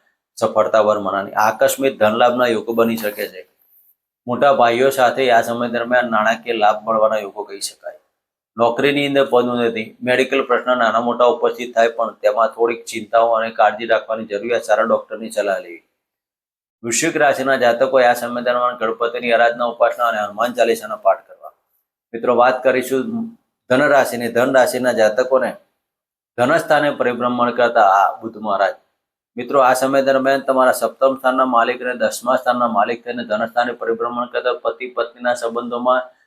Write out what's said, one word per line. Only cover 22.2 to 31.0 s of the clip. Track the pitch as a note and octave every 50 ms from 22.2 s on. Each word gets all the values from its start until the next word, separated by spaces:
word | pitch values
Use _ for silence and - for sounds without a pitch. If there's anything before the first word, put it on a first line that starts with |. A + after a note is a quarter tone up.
| A#2 B2 B2
વાત | A2+ A#2+ B2+ B2+ - -
કરીશું | C3+ B2 C3 B2+ - C3+ C3 B2 A2+ A2 A2+ A2+ A#2 - - _ _ _ _ _ -
ધન | B2+ C3
રાશિની. | D3 C#3+ C#3+ C#3 B2 - - A#2 A#2+ A#2
ધન | A2+ A#2 B2 C3+ C3+
રાશિના | C3 B2 A2+ - B2+ B2 B2+
જાતકોને | A#2 A2 A2 G#2+ G#2+ B2+ B2+ B2+ C3+ B2+ A#2+ G#2+ F#2 - _ _ _ _ _ _ _ _ _ _ _ _ _ _ _ -
ધનસ્થાને | A#2+ B2+ D#3 E3 - - D#3 D3 D3 D3
પરિભ્રમણ | C3+ - B2+ B2 B2 A#2+ B2 B2 B2 A#2+ A#2+ A#2+
કરતા | A#2 B2 A#2+ A#2 A#2 -
આ | G#2+ G2 F#2+ G2 G2 F2+ - -
બુધ | A2 A2+ - G#2+
મહારાજ. | G#2+ G#2+ G2+ F#2+ G2 F#2 - - _ _ _ _ _ _ _ _ _ _ _ A#2
મિત્રો, | A#2+ - C3+ C#3+
આ | C3 B2 -
સમય | - C3+ C3 C#3 C#3
દરમિયાન | C3+ C3+ C3+ C3+ C3 C3+ C#3 C3+
તમારા | C3 - C3+ C3 B2+ B2+
સપ્તમ | A#2+ - A#2 A2 - -